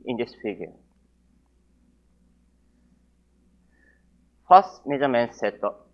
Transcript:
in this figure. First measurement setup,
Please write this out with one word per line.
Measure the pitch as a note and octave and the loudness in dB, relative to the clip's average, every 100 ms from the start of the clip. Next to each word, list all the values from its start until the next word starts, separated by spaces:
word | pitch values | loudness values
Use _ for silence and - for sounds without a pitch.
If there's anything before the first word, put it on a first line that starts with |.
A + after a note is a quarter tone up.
| - | -10
in | A#2 | -8
this | A#2+ - | -8 -8
figure. | A2 F#2 F2+ - _ _ _ _ _ _ _ _ _ _ _ _ _ _ _ _ _ _ _ _ _ _ _ _ _ _ _ _ _ _ _ _ _ _ _ _ - | -10 -10 -14 -18 _ _ _ _ _ _ _ _ _ _ _ _ _ _ _ _ _ _ _ _ _ _ _ _ _ _ _ _ _ _ _ _ _ _ _ _ 6
First | F#3 F#3+ - C3 | 6 6 -8 -8
measurement | C#3+ C#3+ A#2+ A#2+ - | -2 0 0 -2 -4
setup, | G#2+ G2+ G#2 - - | -6 -4 -8 -8 -20